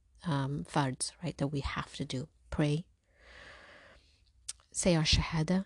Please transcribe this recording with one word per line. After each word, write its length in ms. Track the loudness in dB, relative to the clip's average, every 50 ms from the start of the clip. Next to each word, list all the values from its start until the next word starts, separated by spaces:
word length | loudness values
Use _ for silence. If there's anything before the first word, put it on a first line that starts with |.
| _ _ _ -8 -4
um, 400 | -2 0 0 0 -2 -2 -4 -4 -2
fards, 420 | 0 2 2 0 0 -4 -6 -8 -8 -8
right? 140 | -8 -6 -4 -2
That 100 | -2 -2
we 120 | -2 -2
have 340 | -4 -4 -4 -6 -8 -8 -6
to 80 | -8 -6
do. 240 | -4 -4 -6 -6 -8 _ _ _ -6
Pray, 340 | -2 0 2 2 2 0 -4 _ _ _ _ _ _ _ -20 -20 -20 -20 -20 -20 -20 -20 -20 -20 -20 -20 -20 -20 -20 -20 _ _ _ _ _ _ _ _ _ -16 -16 -16 -16 _
say 240 | -4 0 4 4 6
our 100 | 6 6
shahada 600 | 6 4 4 4 2 0 0 2 2 2 0 0